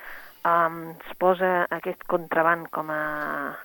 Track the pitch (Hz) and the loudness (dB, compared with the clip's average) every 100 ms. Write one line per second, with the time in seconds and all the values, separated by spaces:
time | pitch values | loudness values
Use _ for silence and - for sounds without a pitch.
0 | - - - - - 170 165 165 165 165 | -16 -16 -16 -4 2 4 4 0 -10 -12
1 | - - 180 180 185 180 175 170 180 - | -14 2 4 4 4 2 0 -2 -6 -8
2 | - 180 165 165 165 170 165 - 156 156 | -2 -2 0 2 4 2 0 -6 -4 -4
3 | 151 151 151 147 143 143 | -4 -4 -4 -4 -6 -8